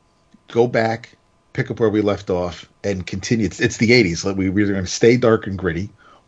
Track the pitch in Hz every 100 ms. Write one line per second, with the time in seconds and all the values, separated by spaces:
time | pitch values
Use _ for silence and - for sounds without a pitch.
0 | _ _ _ _ - 117 120 120 113 117
1 | - _ _ _ _ - 117 110 110 104
2 | 101 95 - 90 90 82 - _ 101 95
3 | 87 95 - 113 95 - 117 - 113 123
4 | 95 82 98 95 95 95 101 98 90 -
5 | 117 123 120 110 104 95 92 82 101 -
6 | _ _